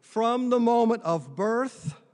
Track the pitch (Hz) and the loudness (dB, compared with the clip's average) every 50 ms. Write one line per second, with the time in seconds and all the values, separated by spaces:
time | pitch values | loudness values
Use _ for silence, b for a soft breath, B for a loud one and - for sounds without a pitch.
0 | _ - - 220 226 226 240 254 254 247 247 247 233 233 240 240 233 226 233 220 | _ -8 -4 -2 0 0 0 0 0 0 2 2 4 4 4 4 4 2 2 0
1 | - 160 170 165 131 131 139 170 196 214 226 233 254 262 - - - - - - | 0 -2 -2 -2 -4 -8 -6 -4 -2 -2 0 -2 -2 -4 -8 -10 -12 -12 -12 -12
2 | _ _ | _ _